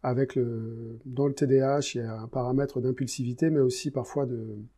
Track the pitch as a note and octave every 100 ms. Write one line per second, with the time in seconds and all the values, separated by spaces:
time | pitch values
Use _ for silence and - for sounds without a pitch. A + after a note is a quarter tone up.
0 | C3 B2 C3+ - A#2+ A2+ A2+ A2+ A2+ A2+
1 | C3+ B2 C#3+ C#3 C#3 C3+ C3+ C#3+ C3+ B2
2 | A2+ A2 A2+ C3 B2 C3 C#3 C3 C3 B2+
3 | B2 - B2 B2 E3 D3+ B2+ B2+ D3+ C#3
4 | A#2 D3 C3+ A#2+ A2 G#2+ A2+